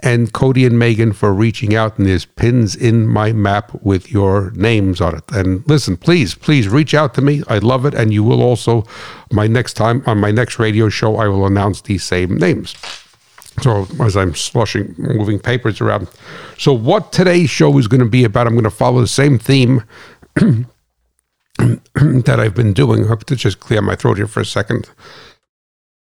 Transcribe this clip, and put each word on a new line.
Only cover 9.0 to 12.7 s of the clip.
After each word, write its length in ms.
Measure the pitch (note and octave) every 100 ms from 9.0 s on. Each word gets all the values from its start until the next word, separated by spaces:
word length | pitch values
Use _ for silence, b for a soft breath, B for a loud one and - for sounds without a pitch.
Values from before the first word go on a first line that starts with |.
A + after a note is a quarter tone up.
| B B B
my 160 | G#2 G#2+
next 280 | A#2 -
time, 280 | - A2 A#2 B2
on 120 | G#2+
my 140 | G#2
next 260 | G#2+ A#2+ -
radio 300 | A2 G#2+ A2
show, 280 | - A2+ G#2+
I 120 | G#2
will 180 | G2 G2
announce 360 | G2+ G2+ -
these 200 | - F#2+
same 340 | - F2+ F2+ A#2+
names. 380 | F3 - -